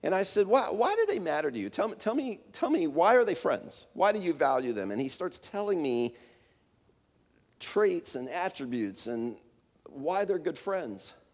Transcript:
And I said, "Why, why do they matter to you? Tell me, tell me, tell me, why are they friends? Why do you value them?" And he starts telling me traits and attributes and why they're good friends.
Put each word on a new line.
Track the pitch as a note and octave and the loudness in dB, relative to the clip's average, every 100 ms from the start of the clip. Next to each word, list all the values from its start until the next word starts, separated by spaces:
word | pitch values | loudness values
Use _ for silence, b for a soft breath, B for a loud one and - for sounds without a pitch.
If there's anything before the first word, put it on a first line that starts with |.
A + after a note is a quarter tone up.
And | - | 2
I | F#3+ | 0
said, | G3 G#3 G3 | 2 2 6
"Why, | B3 A3+ | 4 4
why | G3 C#4 | 0 2
do | A4 G#4+ | 2 0
they | - | 0
matter | E3+ D3 D#3 | 0 0 -2
to | A#2 | -2
you? | G2 | -6
Tell | - A3 | -2 -4
me, | - | -2
tell | G#3+ | -2
me, | B3+ C4 G3+ - | -2 -4 -8 -12
tell | - C4 | -4 0
me, | D#4 E3 | 2 2
why | C#3+ F#3 B3 | 4 6 8
are | |
they | A3+ | 6
friends? | F3 - C3+ - - - | 0 0 0 -4 -16 -14
Why | - F#3+ | 2 2
do | G#3+ | 2
you | F3+ | 0
value | D3 C#3+ C3 C3 | 2 2 2 0
them?" | A2 G2 | -2 -2
And | G2+ | -2
he | C3+ | -4
starts | - F3+ - | -4 -6 -6
telling | - G3+ G#3 F#3+ | -8 -6 -2 0
me | C#3+ A#2+ A#2+ B B B B B B _ _ _ _ _ _ _ _ _ | 2 2 0 B B B B B B _ _ _ _ _ _ _ _ _
traits | - - G#3 F3 - | -4 2 2 2 -4
and | C3 B2+ | -8 -6
attributes | F3 F#3 - C3 A#2+ G#2 G2 A#2 | -4 -4 -4 -4 -2 -4 -4 -4
and | A#2 A#2 G#2 _ _ _ _ - | -4 -4 -6 _ _ _ _ -20
why | - C#3+ F#3+ G3 | -8 -4 -2 0
they're | F#3 | 0
good | D#3+ D3+ | -2 -6
friends. | - F#3+ C#3+ G2 - - _ | -4 -4 -4 -8 -12 -16 _